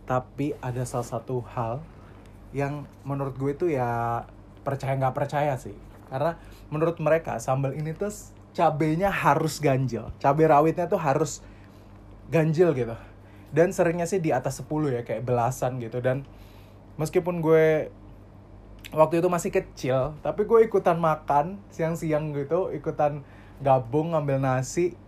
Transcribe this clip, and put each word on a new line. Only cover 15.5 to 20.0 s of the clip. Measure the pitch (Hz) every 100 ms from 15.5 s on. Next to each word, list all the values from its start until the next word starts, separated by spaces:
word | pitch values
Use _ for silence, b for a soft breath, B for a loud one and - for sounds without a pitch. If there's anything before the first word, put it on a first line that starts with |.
| 131 135 127
gitu. | 113 123
Dan | 127 131 139 B B B B B - -
meskipun | 156 185 170 175
gue | 160 160 156 156 - - - - - - - - - - -
waktu | 151 156 170
itu | 180
masih | 175 196
kecil, | 190 185 - 131 131